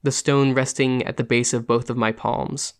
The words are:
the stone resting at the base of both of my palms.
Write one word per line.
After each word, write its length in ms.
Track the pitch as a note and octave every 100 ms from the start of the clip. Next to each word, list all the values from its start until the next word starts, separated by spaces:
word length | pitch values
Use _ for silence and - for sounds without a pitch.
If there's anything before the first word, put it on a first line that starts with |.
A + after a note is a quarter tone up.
the 100 | C#3+
stone 400 | C3 - C#3 C3+
resting 500 | C3 C3 - C3 B2+
at 120 | - -
the 80 |
base 280 | A#2 A#2+ A#2+
of 140 | A#2+ A2+
both 220 | A#2 A#2
of 80 | B2
my 160 | A2
palms. 640 | A2+ A2 - - C3+ - -